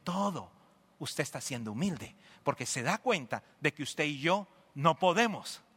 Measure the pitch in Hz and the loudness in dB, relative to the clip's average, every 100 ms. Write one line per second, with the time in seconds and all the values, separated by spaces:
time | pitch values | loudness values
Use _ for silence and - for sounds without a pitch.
0 | - 185 202 151 90 - _ _ _ - | -4 -2 0 -2 -8 -16 _ _ _ -10
1 | 147 - 147 135 - 123 107 107 196 131 | -6 -2 -2 -4 -6 -4 -4 -2 -2 -2
2 | 110 - - - - 127 120 135 127 214 | -8 -16 -20 -6 -2 -2 -2 -2 0 0
3 | 254 190 120 110 - - 147 - 135 - | 0 0 -2 -8 -10 -2 -2 -2 -4 -2
4 | 147 143 160 196 196 - _ 143 160 160 | -2 0 2 2 -2 -16 _ 2 2 6
5 | 185 175 233 139 - - _ | 6 6 4 0 -8 -12 _